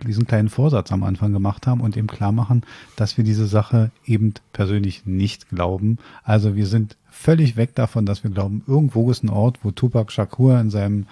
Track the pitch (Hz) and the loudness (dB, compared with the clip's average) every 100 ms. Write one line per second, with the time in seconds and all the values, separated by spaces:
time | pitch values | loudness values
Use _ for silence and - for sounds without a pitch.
0 | 120 107 117 107 107 - 151 120 - 98 | -4 -2 0 2 0 0 0 0 0 -2
1 | 95 95 104 101 101 - 127 120 117 110 | -2 -2 0 0 -2 -2 -2 0 0 -2
2 | 107 - 101 113 110 120 - - - - | -4 -2 -2 0 2 0 -2 -10 -12 -6
3 | 104 - 110 107 104 107 - 117 113 - | -4 0 0 0 0 0 2 2 0 -2
4 | - 107 107 - _ - 98 104 98 - | -2 0 0 -2 _ -4 0 0 -2 -4
5 | 95 95 101 - - 92 90 95 104 113 | -4 -2 -2 -4 -8 -4 -2 0 -2 -2
6 | - - - 107 104 101 101 113 104 _ | -6 -10 0 2 2 0 0 -2 -2 _
7 | _ - - 160 143 110 123 - 117 117 | _ -4 2 4 4 2 -2 -2 -2 0
8 | 101 101 110 95 98 107 - 139 143 113 | -2 -2 -4 -4 -4 -4 -2 2 2 2
9 | 120 120 110 101 120 - 104 - 127 117 | 0 0 0 0 0 0 -6 -2 0 0
10 | 107 - 98 - 131 123 110 101 101 104 | -2 -4 -4 2 4 4 2 0 -2 -2
11 | 101 | -6